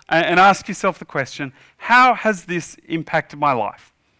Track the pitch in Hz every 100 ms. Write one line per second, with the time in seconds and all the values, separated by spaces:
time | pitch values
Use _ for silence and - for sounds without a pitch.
0 | - 160 160 175 196 190 - 190 196 -
1 | - 147 127 - 139 - _ _ - 247
2 | 254 214 220 190 - 175 - - - 165
3 | 151 160 - 147 147 123 101 - _ _
4 | _